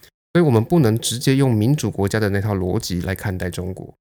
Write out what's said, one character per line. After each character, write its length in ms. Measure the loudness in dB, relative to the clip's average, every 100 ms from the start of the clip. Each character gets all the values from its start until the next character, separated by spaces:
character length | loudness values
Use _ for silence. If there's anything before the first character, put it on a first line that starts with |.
| -20 _ _
所 80 | 2
以 40 | 4
我 60 |
们 120 | 4
不 160 | 4 2
能 180 | 4 2
直 180 | -2 -4
接 180 | 0 2
用 180 | 2
民 220 | 2 2 2
主 140 | -2
国 180 | -2 -2
家 120 | 0
的 100 | 0
那 100 | 0
套 140 | -2
逻 240 | -2 -2 -4
辑 220 | -4 -6
来 140 | -4 -6
看 200 | -6 -6
待 120 | -6
中 240 | -6 -8
国， 120 | -10 -14 -20